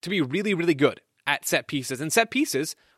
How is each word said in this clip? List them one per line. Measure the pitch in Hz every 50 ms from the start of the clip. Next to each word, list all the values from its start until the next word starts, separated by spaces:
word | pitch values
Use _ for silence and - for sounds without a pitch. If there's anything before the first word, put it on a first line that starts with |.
| -
to | 170
be | 208 185
really, | 143 123 143 196 196 214 196
really | 165 170 175 156
good | 135 143 127 92 - - _ _ _ _
at | 139 143 - -
set | - 175 139 - -
pieces, | 151 139 123 - 135 123 151
and | 156 -
set | 226 226 220
pieces, | - 262 311 - - 131 156 - - - _ _ _